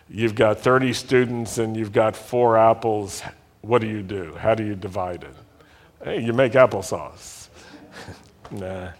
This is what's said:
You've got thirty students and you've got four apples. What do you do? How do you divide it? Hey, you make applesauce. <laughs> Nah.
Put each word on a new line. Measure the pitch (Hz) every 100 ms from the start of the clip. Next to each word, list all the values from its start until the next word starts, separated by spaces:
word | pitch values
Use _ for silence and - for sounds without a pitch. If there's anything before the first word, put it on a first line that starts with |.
| -
You've | 98 113
got | 107 110 104
thirty | 131 127 131
students | 113 - 127 120 120 110 -
and | 110 110
you've | 107
got | 117 110 -
four | - 123 120 113
apples. | 113 113 117 107 98 - - - _ _
What | 107 120
do | 110
you | 107
do? | 95 98 82
How | 78 110 113
do |
you | 107
divide | 98 95 95 90 85
it? | 71 67 - _ _ _ _ -
Hey, | 143 180
you | 117
make | 117 131
applesauce. | 131 123 104 95 87 71 - - - -
<laughs> | - - - - - - - - _ -
Nah. | 104 92 95 92 87